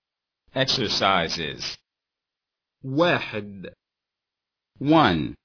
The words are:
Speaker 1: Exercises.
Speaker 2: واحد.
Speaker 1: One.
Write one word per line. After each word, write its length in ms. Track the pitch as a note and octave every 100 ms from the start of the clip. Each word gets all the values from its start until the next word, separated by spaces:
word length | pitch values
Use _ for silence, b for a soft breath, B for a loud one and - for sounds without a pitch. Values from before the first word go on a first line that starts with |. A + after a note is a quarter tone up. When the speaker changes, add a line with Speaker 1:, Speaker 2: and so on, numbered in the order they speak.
| _ _ _ _ _ C3
Speaker 1:
Exercises. 1200 | C3+ - G2+ - G2+ F#2+ E2 E2+ D2+ B1 - - _ _ _ _ _ _ _ _ _ _
Speaker 2:
واحد. 920 | C3+ C#3 F3 C3 - G#2+ G#2 G2 E2+ _ _ _ _ _ _ _ _ _ _ _
Speaker 1:
One. 540 | C3+ D#3+ A#2 D#2+ A#1+ -